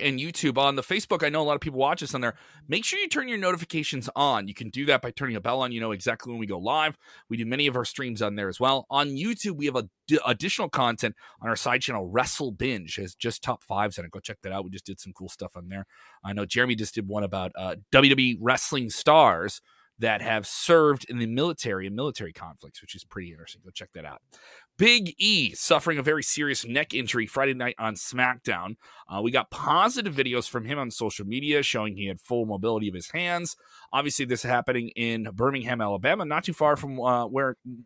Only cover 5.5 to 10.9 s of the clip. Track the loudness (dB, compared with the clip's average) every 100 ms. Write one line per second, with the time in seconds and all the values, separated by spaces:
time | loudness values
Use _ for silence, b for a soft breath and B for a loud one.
5.5 | 0 -2 -2 -4 -2 -2 -4 -6 -6 -6
6.5 | -4 0 2 0 -2 B B _ -6 -2
7.5 | 0 2 0 -2 -4 -6 -2 -2 -2 -4
8.5 | 2 2 2 0 0 0 -2 -4 -2 -4
9.5 | -2 0 -2 -4 _ 2 2 4 0 0
10.5 | -2 0 2 2